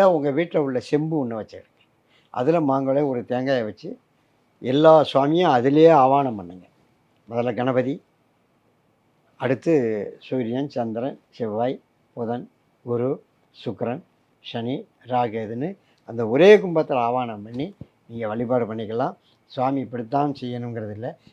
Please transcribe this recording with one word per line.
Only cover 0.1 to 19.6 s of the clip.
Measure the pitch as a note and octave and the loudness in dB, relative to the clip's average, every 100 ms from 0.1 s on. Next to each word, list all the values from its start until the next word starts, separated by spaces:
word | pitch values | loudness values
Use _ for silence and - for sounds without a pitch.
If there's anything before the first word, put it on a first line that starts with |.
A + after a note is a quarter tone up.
| E3 | 4
உங்க | C#3+ C#3 | 0 -2
வீட்ல | E3+ D#3+ C#3 | -2 -2 -2
உள்ள | B2+ - | -4 -2
செம்பு | D3 D#3+ D#3+ | -2 -2 -4
ஒண்ணு | B2 A2+ | -4 -8
வச்சுடுங்க. | G2+ F#2 - _ _ _ _ _ _ | -10 -16 -20 _ _ _ _ _ _
அதுல | - B2+ E3+ D3 | -4 0 2 2
மாங்கொளை | C3+ C3+ C#3 D3 | 0 0 0 0
ஒரு | B2 G#2+ | -4 -4
தேங்காயை | B2 C3 C3 | -4 -2 -2
வச்சு | G#2+ G#2 E3+ - _ _ _ _ _ _ | -4 -10 -16 -16 _ _ _ _ _ _
எல்லா | A#2 C#3 D#3+ D#3+ C3+ | -2 6 8 8 6
சுவாமியும் | C3+ C#3+ E3 F3+ B2+ | 2 2 2 4 4
அதிலேயே | B2 D3+ E3 D#3 | 4 6 8 8
ஆவானம் | C3 C#3 C3+ G#2 | 6 4 0 -4
பண்ணுங்க. | F2 F#2 F2+ _ _ _ _ _ - | -12 -18 -20 _ _ _ _ _ -10
முதல்ல | A#2 B2 A2+ | -4 -4 -2
கணபதி, | B2+ B2+ B2+ D#3 _ _ _ _ _ _ _ _ _ _ _ _ _ - | -2 0 -2 -6 _ _ _ _ _ _ _ _ _ _ _ _ _ -8
அடுத்து | C3 C3+ D#3+ D#3 A#2 G#2+ G2 - - | -4 -2 2 2 2 -2 -6 -10 -8
சூரியன், | C3 A2+ B2 C#3+ B2+ | -4 -4 -4 -6 -6
சந்திரன், | A#2 A2 C3 - _ - | -6 -4 -8 -10 _ -8
செவ்வாய், | A2+ G#2 B2 - _ _ _ - | -6 -2 -4 -4 _ _ _ -10
புதன், | A2+ A#2+ G3 _ _ _ A#2+ | -8 -8 -10 _ _ _ -6
குரு, | A#2+ B2 D3 _ _ _ - | -4 -2 -6 _ _ _ -14
சுக்கிரன், | B2+ - A2 C#3 - _ _ _ - | -12 -8 -6 -8 -12 _ _ _ -14
சனி, | A#2+ A#2 C3 - _ A#2 | -10 -6 -8 -10 _ -6
ராகேதுன்னு | B2+ A#2+ A2 G#2+ A#2 D#3+ G3 _ _ - | -4 -2 -4 -8 -8 -8 -10 _ _ -14
அந்த | A#2 A2 | -6 -2
ஒரே | C3 F#3+ G#3 | 6 8 8
கும்பத்துல | F3 D#3+ D3+ C3+ A#2 | 6 -2 0 0 0
ஆவானம் | B2 A#2+ G#2+ G#2+ | -2 -4 -8 -12
பண்ணி | A#2+ E3+ - - _ _ | -10 -10 -12 -20 _ _
நீங்க | A#2 A2 | -10 -6
வழிபாடு | A2+ A#2+ B2+ G#2+ | -6 -2 -2 -2
பண்ணிக்கலாம். | A2+ G#2 A2+ D3+ F#3 _ _ _ | -6 -8 -4 -6 -8 _ _ _
சுவாமி | - | -4